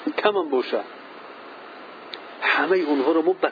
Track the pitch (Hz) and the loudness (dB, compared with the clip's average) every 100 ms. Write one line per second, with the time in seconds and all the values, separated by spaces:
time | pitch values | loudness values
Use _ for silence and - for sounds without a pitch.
0 | - - 214 202 160 131 - 113 - - | -4 2 2 2 2 2 2 -2 -2 -12
1 | - - - - - - - - - - | -16 -16 -16 -16 -16 -16 -16 -16 -16 -16
2 | - - - - - - 147 185 147 143 | -14 -14 -14 -4 0 2 4 2 4 4
3 | 131 165 160 185 147 | 4 4 4 2 0